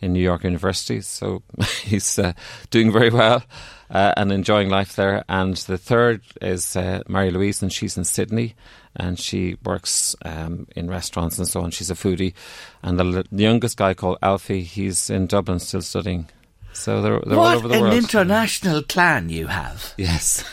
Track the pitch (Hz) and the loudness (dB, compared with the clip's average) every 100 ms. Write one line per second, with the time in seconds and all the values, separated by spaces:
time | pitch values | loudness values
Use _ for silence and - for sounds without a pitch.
0 | 95 90 90 87 92 87 92 92 - 113 | -2 2 2 2 0 -2 -2 -2 -4 -6
1 | 95 - 98 95 - - 101 - - 104 | -6 -8 -6 -6 -10 -4 -4 -2 -2 -2
2 | - - 95 87 - - - 117 113 104 | 0 0 0 -2 -10 -18 0 4 4 6
3 | 117 117 110 123 - - - - - 95 | 6 6 6 4 0 -14 -20 -20 -4 2
4 | 98 - 101 98 92 107 98 95 98 - | 4 4 2 0 2 2 4 2 0 0
5 | 98 101 - 95 95 90 - 92 - 117 | 0 0 -2 0 0 -2 -4 -6 2 4
6 | 120 113 - - 95 92 - 95 92 92 | 4 2 -6 -8 -4 -4 -4 -4 -2 -4
7 | - 95 95 90 101 98 95 - 101 - | -2 0 0 2 0 0 -4 -4 -6 -4
8 | 87 - 95 110 117 - - - _ - | -4 -2 -2 -2 -4 -8 -20 -20 _ -8
9 | 90 90 - 95 90 90 - 92 - - | -6 -6 -4 -4 -4 -4 -4 -4 -2 -2
10 | - - 82 80 80 87 - - 85 90 | -2 -6 -8 -8 -8 -8 -10 -8 -6 -6
11 | - - 85 - 90 92 87 - 87 90 | -6 -4 -2 -2 -4 -2 -4 -6 -6 -2
12 | 101 90 95 - - - - - - 90 | 0 0 0 -4 -14 -20 -20 -10 -2 0
13 | 90 90 92 98 107 117 113 - 98 92 | 2 0 -2 2 4 4 2 0 0 2
14 | 113 - 95 98 - 98 87 101 98 90 | -2 0 2 0 0 -4 -4 -4 -4 -2
15 | - 101 92 101 92 90 - 95 85 98 | -2 0 2 0 0 -2 -4 -6 -4 -4
16 | 92 87 80 - _ _ - - - 107 | -4 -4 -6 -14 _ _ -16 -10 -2 0
17 | 104 107 - 285 339 285 226 220 214 233 | 2 0 2 4 6 4 2 4 4 4
18 | 233 214 180 214 220 - 190 151 147 - | 4 2 4 2 0 -2 0 0 0 2
19 | 175 143 82 82 80 95 64 78 - - | 4 2 0 -4 -4 -4 -6 -10 -12 -4
20 | 95 80 - - - | 0 0 0 -2 -2